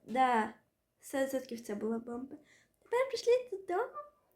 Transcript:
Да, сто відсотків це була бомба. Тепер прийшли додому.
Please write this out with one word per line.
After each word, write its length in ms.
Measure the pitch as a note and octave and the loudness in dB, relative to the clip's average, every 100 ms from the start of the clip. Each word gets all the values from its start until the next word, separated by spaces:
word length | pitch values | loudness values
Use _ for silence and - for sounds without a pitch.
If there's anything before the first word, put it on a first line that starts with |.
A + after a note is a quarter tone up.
| - | -2
Да, 480 | A3+ C4 A#3+ A3 - _ _ _ _ | 2 4 4 2 -4 _ _ _ _
сто 160 | - C#4 | -6 0
відсотків 440 | C4+ C4 B3+ A3+ | 0 0 -4 -10
це 140 | - G3+ | -6 -4
була 240 | G#3+ A3+ | -2 -4
бомба. 380 | A#3 A#3+ C4+ D4+ - - _ _ | -6 -10 -10 -14 -20 -20 _ _
Тепер 240 | _ A#4 C5 | _ 0 0
прийшли 260 | A#4 - B4 B4 | 0 4 4 4
додому. 460 | G4 - F4+ B4 D5 D5 _ _ | -10 -4 -2 -2 -6 -14 _ _